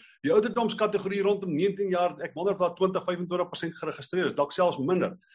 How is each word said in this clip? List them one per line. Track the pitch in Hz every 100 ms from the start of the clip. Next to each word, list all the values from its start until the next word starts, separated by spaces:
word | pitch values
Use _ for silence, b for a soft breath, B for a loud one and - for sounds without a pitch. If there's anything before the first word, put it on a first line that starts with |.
| B B
Die | 139
ouderdomskategorie | 196 220 240 226 - 214 202 196 202
rondom | 196 202 196
negentien | 147 196 196 196
jaar, | 180 175 -
ek | 170
wonder | - 185
of | 190
daar | 180 175
twintig, | 190 190 -
vyfentwintig | 180 175 175 170
persent | - 170 165
geregistreer | 160 - - 180 156
is, |
dalk | - 143
selfs | - 180 151
minder. | 135 185 113 - b